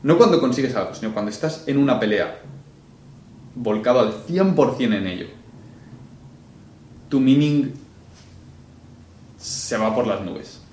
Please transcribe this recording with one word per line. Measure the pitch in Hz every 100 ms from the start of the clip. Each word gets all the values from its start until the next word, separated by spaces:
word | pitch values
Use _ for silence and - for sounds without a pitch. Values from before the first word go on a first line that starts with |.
no | 139 170
cuando | 220 170
consigues | 127 123 131
algo, | 107 95
sino | - 110
cuando | 107 104
estás | - 156 - -
en | 139
una | 139 113
pelea, | 107 104 78 - - - - - - - - - - - -
volcado | 123 117 107 117 123
al | 110 - -
cien | 175 190
por | 160 127 135
cien | 120
en | 101 95
ello, | 90 - - - - - - - - - - - - - - - - - - -
tu | 135
meaning | 131 139 147 147 131 - - - - - - - - - - - - - - - - -
se | - - - 113
va | 110
por | 113 113
las | 95
nubes. | 92 - - - -